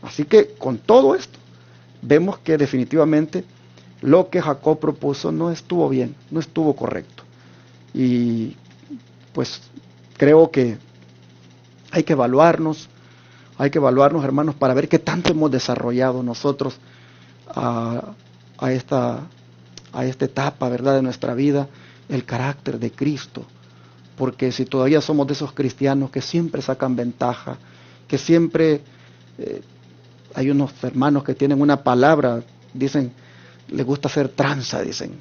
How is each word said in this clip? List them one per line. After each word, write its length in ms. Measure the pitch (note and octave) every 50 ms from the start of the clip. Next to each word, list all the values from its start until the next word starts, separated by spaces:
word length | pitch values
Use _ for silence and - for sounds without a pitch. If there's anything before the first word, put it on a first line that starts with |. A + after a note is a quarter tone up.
Así 220 | - A2+ - - D3
que 320 | C#3+ - G#3+ - - -
con 200 | - - C3 B2+
todo 360 | A2 - - G#3+ B3+ C4+ C4+ F4+
esto, 240 | F#4 - - - - - - - - - - - - - - - -
vemos 380 | - B2 C#3+ D#3 E3+ G3 G3 -
que 180 | - - D#3+
definitivamente 880 | D3+ C#3+ C#3 - C3 B2 A2+ C3 D#3+ D3+ D#3 D#3 D3+ D#3 D#3 - F#3 F3+ - - - - - - - - - - -
lo 280 | - C3 D3 F3+ F#3 F#3
que 120 | - F3+
Jacob 380 | E3 D#3 C#3+ - - D#3 D#3 D3+
propuso 520 | D#3 D#3 D3+ - - C#3+ C#3 C#3 - E3+
no 200 | D#3+ D#3 E3 E3+
estuvo 380 | E3 D#3 - - F3+ F3 D#3 C#3
bien, 260 | C3+ B2+ B2 B2 - - - -
no 80 | D3 D#3+
estuvo 340 | D#3 - - E3 D#3+ D3+ C3+
correcto. 500 | - - - - F2+ - - - - - - - - - - - - - - - - - - -
Y, 640 | B2+ C3 B2+ B2 A#2+ A#2+ A#2+ A#2 A2+ A2+ - - - - - - - - - D4 B3 - - - - - _ -
pues, 280 | - - - - - - - - - - - - - - - -
creo 340 | - C#3 C#3+ D3+ D#3 E3 D#3+
que 260 | - C#3 B2+ A#2+ G#2+ A#2 - - - - - - - - - - - - - - - - - - - - - -
hay 120 | - - D#3
que 100 | - E3
evaluarnos, 760 | C3+ B2+ A#2+ B2+ C#3 D#3 E3+ D#3+ - D#3+ D#3 D#3 D3+ - - - - - - - - - - - - - - -
hay 120 | - C3 C#3+
que 80 | C#3
evaluarnos, 460 | D#3+ C#3+ B2+ B2 C3+ C#3 C#3+ D3+ E3 C#3
hermanos, 320 | C3+ C3 C#3+ D3+ D#3+ C#3+
para 180 | - C#3+ B2+ B2+
ver 140 | C3 D3+
qué 120 | - - D#3
tanto 320 | - - D#3 F3 E3+ -
hemos 200 | F3 D#3 D3+ D3+
desarrollado 720 | C3 B2+ - - B2 A2+ - A#2+ A#2+ B2 B2+ C3 B2 B2+ B2+
nosotros 540 | A#2+ A#2 - - C#3+ C#3 C#3 C3+ C3 - - - - - - - - - - - - - - - - -
a, 600 | - - A#2+ A#2+ A2+ A2+ A#2 A#2+ - - - G#3 - _ - - - - - -
a 140 | - B2 C3
esta, 500 | C3 B2+ B2 - C#3+ C3 B2 A#2+ A#2+ A#2+ D3 E3+ - - - - - - - - - - - -
a 140 | - - B2+
esta 200 | B2+ C3 - C#3
etapa, 440 | C3+ - C#3 C3+ C#3+ C#3 - C3+ B2
¿verdad?, 260 | B2 A#2+ B2 C#3 C#3
de 60 | C3+
nuestra 320 | C3 B2+ B2 - - B2 B2
vida, 340 | A#2+ C#3 D3 C#3+ C#3+ C#3 C#3 - - - - - - -
el 160 | - C#3 C3 -
carácter 560 | - B2 A#2+ B2+ C#3 C#3+ C#3+ - C3 C3+ A2+
de 120 | A2+ A#2
Cristo. 520 | - - C#3+ D3 D3+ C3 - - - - - - - - - - - - - - - - - - -
Porque 360 | - C3+ B2+ B2+ - C3+ B2+ A#2+
si 100 | - C3
todavía 380 | - - C3 B2+ C3+ D3+ D3+
somos 260 | C#3+ - D#3 D3 C#3
de 60 | C3+ D3
esos 180 | C#3 D3+ C3+
cristianos 580 | - - C#3 B2+ - - C#3 C3+ C#3 C#3 C#3 C3+
que 120 | - C3+
siempre 400 | B2+ - - E3+ E3+ D#3+ - C#3
sacan 340 | C3+ - C3 - C#3 C3 B2+
ventaja, 640 | A#2 A#2+ A#2+ A#2 - C3 B2 B2 - - C3 B2+ - - - - - - - - - -
que 100 | - -
siempre, 640 | C#3 - - E3 E3+ E3+ D#3+ - D#3+ D#3+ D#3+ D3+ D3 C#3+ - - - - - - - - - -
eh, 240 | - A#2+ - - - - - - - - - - - - - - - - - -
hay 160 | - C3 C3+
unos 200 | C#3+ C#3 C#3+ C3+ - - -
hermanos 400 | B2+ B2 B2+ C3+ D3 D3 C#3+ C#3
que 100 | - B2+
tienen 260 | - C#3 C#3 C#3+ C3+
una 220 | C#3+ D3 C#3+ C#3 C#3+
palabra, 600 | C3 B2+ B2 B2+ D3 D#3+ D3 C3+ B2 A#2+ A#2 A#2 - - - - - -
dicen, 380 | C3 C3 C#3 - D3+ C3 B2 A#2+ - - - - - - - - - - -
le 120 | - C#2 B2+
gusta 240 | A#2+ C#3+ C#3+ C#3+
hacer 220 | C#3 - D3+ C#3 C3
tranza, 520 | - - C#3+ C#3 D3 C#3 A#2+ - - -
dicen. 300 | - - - - - - - -